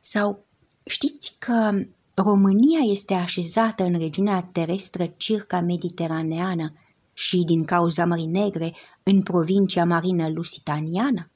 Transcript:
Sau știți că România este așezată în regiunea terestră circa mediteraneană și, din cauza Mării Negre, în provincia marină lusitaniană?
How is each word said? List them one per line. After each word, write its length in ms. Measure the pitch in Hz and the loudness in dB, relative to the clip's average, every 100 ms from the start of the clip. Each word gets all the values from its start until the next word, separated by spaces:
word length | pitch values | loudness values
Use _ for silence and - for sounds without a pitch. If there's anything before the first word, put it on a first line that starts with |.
Sau 440 | - 214 208 202 _ _ _ _ | 0 0 -2 -4 _ _ _ _
știți 520 | - - 285 294 - - | -6 -2 -2 -2 -8 -6
că 460 | - 233 214 202 185 _ _ | -2 0 2 0 -4 _ _
România 640 | - 196 202 196 196 277 320 240 | -2 2 4 4 6 4 4 2
este 240 | 202 - | 0 -2
așezată 680 | 185 175 - 170 - 226 214 | -2 0 -2 0 0 0 0
în 140 | 185 175 | 0 0
regiunea 500 | 160 156 202 190 180 | -2 0 0 0 -4
terestră 600 | 175 165 190 - 180 175 - | -4 -4 -4 -6 -4 -6 -2
circa 440 | - 214 - 180 | 0 0 -2 -2
mediteraneană 1120 | 170 175 175 - 165 160 160 160 185 175 156 151 _ _ _ | -2 -2 -4 -6 -4 -4 -4 -4 -4 -4 -6 -10 _ _ _
și, 300 | - - 180 | -2 0 2
din 200 | 170 165 | 2 0
cauza 400 | 156 175 170 170 | 2 2 2 2
Mării 220 | 175 170 160 | 2 0 -2
Negre, 480 | 175 208 175 165 165 - _ | -2 -2 -2 -8 -10 -20 _
în 200 | - 196 | 2 2
provincia 600 | 185 180 160 196 190 - | 4 0 2 2 2 2
marină 440 | 170 170 175 180 160 | 2 0 0 -2 -2
lusitaniană? 1000 | 160 170 - - 151 156 180 262 208 165 | -4 -4 -4 -4 -6 -4 -2 -2 -2 -6